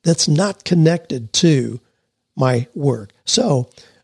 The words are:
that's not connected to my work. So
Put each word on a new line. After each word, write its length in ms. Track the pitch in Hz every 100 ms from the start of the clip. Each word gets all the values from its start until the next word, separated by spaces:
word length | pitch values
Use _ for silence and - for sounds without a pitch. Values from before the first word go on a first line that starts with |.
that's 240 | 165 165 -
not 380 | 151 202 -
connected 680 | - 175 160 170 - 135 110
to 460 | - 170 143 117 120 _ _ _ _ _
my 320 | - 131 120 123
work. 380 | - 143 117 101 _
So 460 | - - 240 135 123 - - _